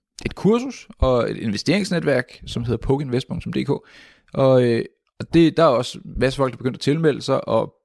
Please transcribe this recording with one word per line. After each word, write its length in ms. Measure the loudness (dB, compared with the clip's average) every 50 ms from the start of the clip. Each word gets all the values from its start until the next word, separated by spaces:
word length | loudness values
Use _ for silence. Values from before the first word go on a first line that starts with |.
| _ _ _ -10 -10
et 80 | -10 -8
kursus 540 | 0 2 2 2 2 0 -4 -10 -12 -18 -20 -4 -2
og 320 | 0 2 2 2 0 -2
et 60 | -4
investeringsnetværk, 1040 | -4 -4 -4 -4 -2 0 0 0 0 0 -2 -2 -2 0 0 0 0 -2 -6 -14 -18 -16
som 180 | -10 -8 -6 -4
hedder 140 | -4 -4 -2
pokinvest 500 | 0 -2 -2 -2 -2 -2 -4 -4 -4 -4
punktum 240 | -8 -8 -6 -4
d 120 | -4 -4 -2
k. 60 | -2 -4 -4 -6 -14 -20 -20 -20 -20 _ _ _ _ -2
Og, 300 | 0 2 4 4 4 4
øh, 200 | 4 2 0 -2 -6 -12 _ _ _ _ _
og 140 | -8 2 4
det, 220 | 4 4 6 4
der 60 | 4
er 40 | 4 4
også 300 | 4 2 0 -4 -10 -14
en 160 | -16 -12 -4
masse 200 | -2 -2 -2 0
folk, 160 | 0 -2 -2
der 40 | -2
begynder 200 | -4 -6 -6 -6
at 40 | -2
tilmelde 420 | -2 0 0 2 2 0 0 0
sig, 260 | -2 -2 -2 -2 0 0
og 260 | 0 0 0 -2 -8 _